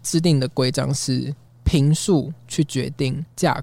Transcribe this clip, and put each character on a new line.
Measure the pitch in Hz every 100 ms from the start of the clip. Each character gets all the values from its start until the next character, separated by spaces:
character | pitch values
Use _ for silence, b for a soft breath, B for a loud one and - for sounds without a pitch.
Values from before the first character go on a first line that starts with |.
制 | - 165
定 | 170 143
的 | 127
规 | - 127
章， | 135 135
是 | 139 - 127 127 143 - _
坪 | - 151 143
数 | 156 - 165 - 160 -
去 | -
决 | 147 135 131
定 | - 135 139 165 -
价 | 170 127